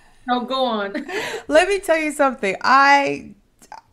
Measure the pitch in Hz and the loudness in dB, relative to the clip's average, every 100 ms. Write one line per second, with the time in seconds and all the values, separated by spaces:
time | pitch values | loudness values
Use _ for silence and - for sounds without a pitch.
0 | _ _ 247 247 226 262 262 220 202 294 | _ _ -4 -4 -2 -2 -2 -2 -4 -8
1 | - 381 - 440 - 294 370 403 381 320 | -8 -8 -8 -10 0 2 2 0 0 0
2 | 311 294 277 233 196 - - 262 277 285 | 0 0 0 0 -4 -2 2 4 6 4
3 | 277 143 - - _ _ _ - _ | 2 -4 -10 -20 _ _ _ -20 _